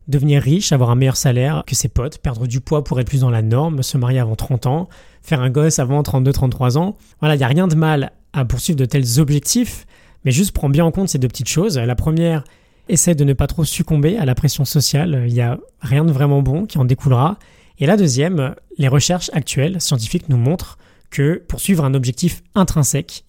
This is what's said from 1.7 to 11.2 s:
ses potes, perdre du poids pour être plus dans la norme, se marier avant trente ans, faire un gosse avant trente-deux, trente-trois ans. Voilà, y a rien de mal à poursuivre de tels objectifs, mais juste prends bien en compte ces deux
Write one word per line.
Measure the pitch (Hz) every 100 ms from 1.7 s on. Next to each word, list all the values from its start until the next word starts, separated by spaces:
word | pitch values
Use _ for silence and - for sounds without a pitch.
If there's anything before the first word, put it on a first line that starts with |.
| 131
ses | 120
potes, | - 135 -
perdre | 143 113 123
du | 127
poids | - 151
pour | 135 127
être | 113
plus | 135
dans | 127
la | 117
norme, | 110 123 165 143
se | - 135
marier | 120 131
avant | 113 110
trente | - 127 127
ans, | 156 185 - - -
faire | - 147
un | 127
gosse | 127 156 151
avant | 127 143
trente-deux, | 143 135 131
trente-trois | 135 131 - 127 143
ans. | 185 - - -
Voilà, | 151 147
y | 123
a |
rien | 151 190
de | 156
mal | 156 147 135 - _
à | 147
poursuivre | 123 123 - 143
de |
tels | 127 143 120 123
objectifs, | 143 147 - 240 240 - - _ _ - 135
mais |
juste | 127 196
prends | - 143
bien | 143
en | 165
compte | 190 196
ces |
deux | 139